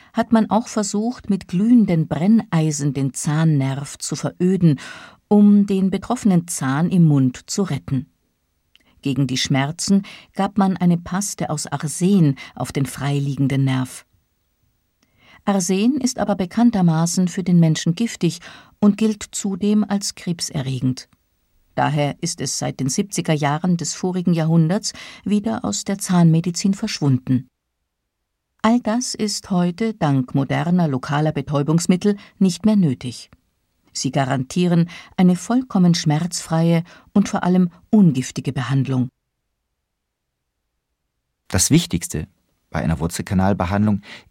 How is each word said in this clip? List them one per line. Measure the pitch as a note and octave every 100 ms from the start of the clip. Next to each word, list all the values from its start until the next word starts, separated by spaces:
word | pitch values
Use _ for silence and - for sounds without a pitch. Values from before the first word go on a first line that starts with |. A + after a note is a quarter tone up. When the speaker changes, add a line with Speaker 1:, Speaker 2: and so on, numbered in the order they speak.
| _
Speaker 1:
hat | - A#3
man | A3+ G#3
auch | G#3 B3
versucht, | A3 G#3 G3+ A3+ B3+ -
mit | F#3+ -
glühenden | F3 A3 A#3+ G3+ E3 D#3+
Brenneisen | C#3+ F#3+ A3+ - E3 D#3 C#3+ C#3+
den | C3+ C3+
Zahnnerv | - - D3+ E3 D3 C3+ C3+ C#3+ -
zu | - D#3
veröden, | D3 - F3+ F#3+ E3+ C3 - - - _ -
um | G#3 G#3 G3+ G3+
den | F#3+ F#3+
betroffenen | G3 - B3 G3+ F3 E3+
Zahn | - C3 C#3 E3+
im | F3+ D#3+
Mund | C#3+ C3 - -
zu | -
retten. | F#3+ C3+ - C3 - _ _ _ _ _ _ _ _ _
Gegen | C#3 C3+ C3
die | C3
Schmerzen | - C3+ C#3 E3+ - G3 G3 - -
gab | - G3 -
man | F#3+ F3
eine | F3 E3+
Paste | F3 F#3 G3+ - -
aus | D3 -
Arsen | D3 D3+ - F3+ G3+ D3+ C#3 - -
auf | C3+
den | D3 C3+
freiliegenden | - C#3 C#3+ C#3 C3 C3+ C3+
Nerv. | C3+ C3 B2+ - _ _ _ _ _ _ _ _ _ _ _ _ _ -
Arsen | G#3 G3 F3+ F#3+ A#3 C#4+
ist | B3 -
aber | G#3 G3
bekanntermaßen | F#3 - A#3+ G#3 E3+ D#3+ E3+ - F3+
für | G3
den | F3+ F3
Menschen | D#3+ D3+ E3+ E3+
giftig | A#3 - E3+ E3+ - - - -
und | G#3 G3+
gilt | A3 G#3 -
zudem | - G3+ F#3+ G3+ G#3+
als | G3+ G3+ G3+
krebserregend. | - F#3 E3+ - D3+ C3 B2+ B2+ B2+ - _ _ _ _ _ _
Daher | - C3+ D3 C#3+ -
ist | E3+ -
es | C#3 -
seit | C3+ -
den | C3
siebziger | - G3+ - E3
Jahren | D#3 D3 D3+ F3+ E3+
des | D3
vorigen | - F#3 F#3 F3
Jahrhunderts | E3 D#3+ E3 D#3+ G#3 - - - -
wieder | - G#3 A3 A3 G#3
aus | G3+
der | - G3
Zahnmedizin | - F3 E3 D#3+ E3+ E3+ G3 G3
verschwunden. | A3 - C#3+ B2+ - B2+ - _ _ _ _ _ _ _ _ _ _ _
All | A3 B3
das | A3+ A#3+ - -
ist | G#3 - -
heute | F3+ F3 E3+ A3+ A3
dank | D3+ C#3 B2+ C#3
moderner | C3+ C3+ D#3+ F3+ D#3+
lokaler | C3 - C#3+ D#3
Betäubungsmittel | D3 C3+ D3 C#3+ E3 - F3+ G#3 G3+ - -
nicht | F#3+ F3 G#3+
mehr | G#3
nötig. | D#3+ B2 B2 - - _ _ _ _ _ _
Sie | - C#3
garantieren | C#3 C3 C3+ B2+ F3 F3 E3+ E3+ - - -
eine | F3+ F3+
vollkommen | - B3 C4 G3 F3 E3+
schmerzfreie | D#3 D3+ F3 - - E3 E3+ E3 E3+ - _
und | G3+ G3
vor | G3+
allem | F3+ F3+ F3 - -
ungiftige | G#3+ F3+ C3 B2+ C#3+ C#3
Behandlung. | B2+ A#2+ C#3 B2+ B2+ B2 _ _ _ _ _ _ _ _ _ _ _ _ _ _ _ _ _ _ _ _ _ _ _ -
Speaker 2:
Das | F#2+ -
Wichtigste | D#3 - F2 - D#2+ - _ _ _ _
bei | D#2
einer | B1+ D2+
Wurzelkanalbehandlung | E2 - - F#2 F#2+ G2 F2 G2+ G#2+ G2 - - _